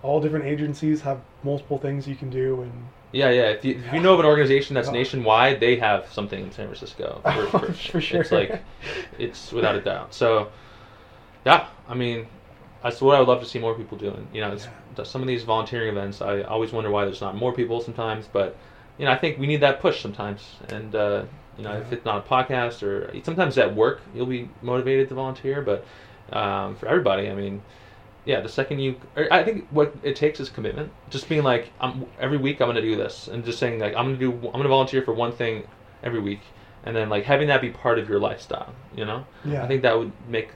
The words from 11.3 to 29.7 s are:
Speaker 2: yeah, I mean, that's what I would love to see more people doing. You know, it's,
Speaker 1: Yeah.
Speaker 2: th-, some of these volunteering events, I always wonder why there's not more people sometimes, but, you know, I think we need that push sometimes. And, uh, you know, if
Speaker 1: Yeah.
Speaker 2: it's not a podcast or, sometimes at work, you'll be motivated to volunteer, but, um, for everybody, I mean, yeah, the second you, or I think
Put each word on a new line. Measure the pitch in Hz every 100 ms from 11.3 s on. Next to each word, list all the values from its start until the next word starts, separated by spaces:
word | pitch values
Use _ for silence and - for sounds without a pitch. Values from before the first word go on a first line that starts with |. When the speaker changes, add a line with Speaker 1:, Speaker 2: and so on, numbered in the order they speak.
| - 131
Speaker 2:
yeah, | 165 - - -
I |
mean, | 123 120 117 113 - - - - -
that's | 123 120
what | 135 139
I |
would | 123
love | 120
to | 120
see | 120
more | 113 113
people | 104 101
doing. | 101 101 104
You | 110
know, | 104
it's, | 104 -
Speaker 1:
Yeah. | - - 120
Speaker 2:
th-, | 113
some | 131
of | 131
these | 120
volunteering | 113 110 107 120 110
events, | 101 98 101
I | 101 101
always | - 110 113
wonder | 117 107
why | 104 101
there's | 95
not | 98 98
more | 123
people | 123 110 117
sometimes, | 117 113 113 110 107
but, | 101 95 - - - - -
you | 139
know, |
I | 127
think | 165 135
we | 139
need | 151
that | 139 135
push | 180 -
sometimes. | 98 101 104 101 - - -
And, | 104 110 107
uh, | 104 101 101 - - -
you |
know, | 104
if | 104 117
Speaker 1:
Yeah. | 117
Speaker 2:
it's | 113
not | 104 -
a |
podcast | 127 127 131 120 -
or, | 101 101 - 104
sometimes | - 165 170 131
at | 98 104
work, | 117 135 - 110
you'll | 127
be | 127 120 -
motivated | 120 123 127 135 135
to | 127
volunteer, | 135 131 135 139
but, | 135 101 - - - - - -
um, | 101 98 98 101
for | 107
everybody, | 165 127 95 104
I | 98
mean, | 98 98 - - - - - -
yeah, | - 127
the | -
second | - 139 143
you, | 135 123 - -
or | 156
I | 180
think | 220 208 -